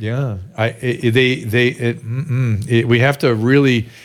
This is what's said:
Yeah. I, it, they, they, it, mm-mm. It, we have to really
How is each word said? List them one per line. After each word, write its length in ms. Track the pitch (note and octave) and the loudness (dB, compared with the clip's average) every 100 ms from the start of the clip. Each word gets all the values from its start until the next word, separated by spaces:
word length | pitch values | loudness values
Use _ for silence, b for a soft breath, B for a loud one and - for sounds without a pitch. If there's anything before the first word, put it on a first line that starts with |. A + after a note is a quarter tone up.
Yeah. 380 | A2 B2 C3+ F#2+ F#2+ - | -6 -4 -4 -6 -8 -4
I, 120 | A2+ | -4
it, 420 | - B2+ A#2+ B2 | -2 -4 -2 0
they, 340 | A#2+ B2+ B2+ | 2 2 0
they, 240 | A#2 A#2+ B2 | -2 0 0
it, 340 | B2 A#2+ A#2 | 0 -4 -4
mm-mm. 640 | A2+ B2+ E3 B2+ B2 G2+ A2 | -8 -8 -4 -2 0 -2 0
It, 220 | A#2 A#2 | 0 2
we 100 | A#2+ | 2
have 180 | C3 C#3 | 2 2
to 160 | C#3 | 0
really 520 | A2 A#2 C#3 C3+ A#2+ A2+ B | 2 2 4 4 2 -2 B